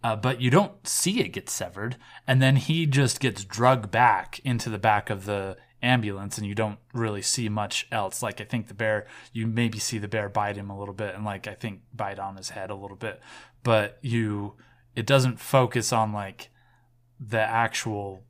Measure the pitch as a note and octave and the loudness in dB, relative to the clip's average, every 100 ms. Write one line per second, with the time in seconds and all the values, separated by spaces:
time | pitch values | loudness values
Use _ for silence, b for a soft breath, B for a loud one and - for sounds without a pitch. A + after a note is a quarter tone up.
0 | B2 A2 B2 B2 B2 D3 G3+ - - - | -2 0 0 2 4 4 4 -4 -4 0
1 | F3 A3+ G#2 - - - F#2 G2 A2+ B2+ | 0 0 -2 -4 -8 -6 -6 -6 -6 -6
2 | B B - C3 C3 C3+ - D#3+ D#3+ C3+ | B B 2 6 6 6 4 2 4 4
3 | C3 - B2+ F#2 F#2+ G2 B2 C3 G2+ A2 | 4 2 0 -2 -10 4 4 4 2 4
4 | A#2+ G2 F2 - C3+ A#2+ A#2 G#2+ A2 G#2 | 6 4 -2 -8 -2 -2 -2 0 2 2
5 | - G2+ F#2+ G2+ F#2+ F#2 b b A#2+ B2+ | 0 -6 -4 -4 -4 -10 b b 2 2
6 | G#2+ G2 G2 - G#2 G2+ G#2+ G#2 _ A#2+ | 2 -4 -8 -6 -6 -2 -2 -4 _ -4
7 | A2+ G2+ F#2 - A2+ G#2 G2+ - - A2+ | -4 -2 -2 -2 -2 -2 -2 -4 -4 -4
8 | G2 - A2+ - G#2 A#2+ G#2+ G2+ A2 G#2+ | -4 -4 -6 -6 -6 -6 -6 -2 0 0
9 | - B B A#2 A2+ A2+ A#2 G#2+ - A2 | -2 B B -6 -2 0 0 0 -4 -4
10 | G2+ A2 G2+ G#2 G#2 G2+ G2+ G2 G2+ F#2+ | -4 -4 -2 -2 -2 -4 -8 -10 -10 -8
11 | G#2 F#2 G#2+ G2 G#2 G2 A2+ F#2+ _ A2 | -8 -6 -8 -8 -10 -10 -10 -10 _ -8
12 | G2+ G2 G2 G2 F#2 - F#2+ G2 G2 G2 | -8 -6 -10 -10 -12 -10 -10 -10 -12 -10
13 | A2+ F#2 B B B B A#2+ A2 G#2 - | -10 -10 B B B B 2 4 2 -4
14 | C3 A#2 G#2+ G#2 G2+ - b b b - | -2 0 0 -2 -8 -12 b b b -8
15 | A2+ C#3 B2+ A2+ - C3+ B2 B2 G#2+ A#2 | 4 4 4 -2 2 4 4 0 0 2
16 | A2 G#2 G2 F#2+ - b b b b _ | 2 -2 -8 -12 -20 b b b b _
17 | _ _ A2+ A2+ A2 A2+ A2+ - A#2 G#2 | _ _ -4 0 2 2 0 0 -4 -4
18 | G2+ F#2+ - | -6 -12 -18